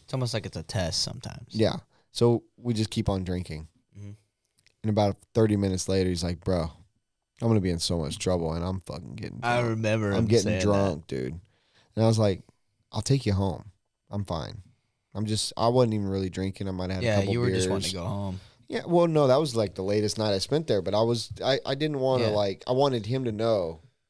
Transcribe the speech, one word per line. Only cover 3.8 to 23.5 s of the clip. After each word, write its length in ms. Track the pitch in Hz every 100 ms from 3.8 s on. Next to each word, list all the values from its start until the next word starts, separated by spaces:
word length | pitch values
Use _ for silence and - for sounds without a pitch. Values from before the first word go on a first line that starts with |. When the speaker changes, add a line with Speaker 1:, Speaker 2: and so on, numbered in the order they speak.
| _ 98
Speaker 1:
Mm-hmm. 120 | 101 104 _ _ _ _ _ _
Speaker 2:
And 80 | 107
about 260 | 104 104 95 -
thirty 240 | 117 110 104
minutes 320 | 98 92 -
later, 200 | 95 92
he's 140 | 87
like, 160 | 87 87
"Bro, 260 | - 90 80 - _ _ _ _ _ _
I'm 80 | 117
gonna 120 | 110
be 100 | 90
in 80 | 85
so 200 | - 85
much 200 | 73 -
trouble, 340 | - 90 82
and 100 | 82
I'm 160 | 87 92
fucking 340 | - - -
getting 260 | 110 104 -
Speaker 1:
I 140 | 120 120
Speaker 2:
drunk. 100 | 117
Speaker 1:
remember 420 | 113 110 110 104
Speaker 2:
I'm 80 | 101
Speaker 1:
him 60 | 113
Speaker 2:
getting 180 | 117
Speaker 1:
saying 140 | 101 92
that. 60 |
Speaker 2:
drunk, 420 | 101 101 98 78 -
dude." 320 | 65 64 82 - _ _ _ _ -
And 80 |
I 40 | 113
was 100 | 110
like, 240 | 107 90 - _ _ _ _
"I'll 100 | 113
take 240 | - 139 107
you 60 |
home. 380 | 95 98 82 107 _ _ _ _
I'm 140 | 101
fine. 380 | 98 82 50 - - _ _ _ _
I'm 120 | 98 107
just, 260 | 107 - -
I 120 | 113
wasn't 260 | 127 120
even 140 | 107 98
really 200 | 95 92
drinking. 360 | 87 95 - 98
I 60 |
might 180 | 92 92
have 60 | 95
had 80 |
Speaker 1:
Yeah, 80 | 117
Speaker 2:
a 40 | 104
couple 140 | 98
Speaker 1:
you 80 | 95
were 60 | 95
Speaker 2:
beers." 120 | 92
Speaker 1:
just 120 | 92
wanting 180 | 98 92
to 40 |
go 100 | 92
home. 360 | 87 101 98 95 - _ _
Speaker 2:
Yeah, 140 | 117 -
well, 200 | 175 170
no, 220 | 156 139
that 80 | 131
was, 180 | 156
like, 220 | 117 101 -
the 60 |
latest 360 | 95 104 104 110
night 140 | 107
I 60 | 98
spent 280 | - 143 160
there, 160 | 104
but 100 | 90
I 80 | 101
was, 280 | 117 117 - -
I, 160 | 117 135
I 120 | - 135
didn't 240 | 151 143
wanna, 240 | 131 127
Speaker 1:
Yeah. 60 | 113
Speaker 2:
like, 340 | 104 101 92 -
I 60 |
wanted 340 | 127 143 120 104
him 180 | 131 123
to 40 |
know 500 | 107 113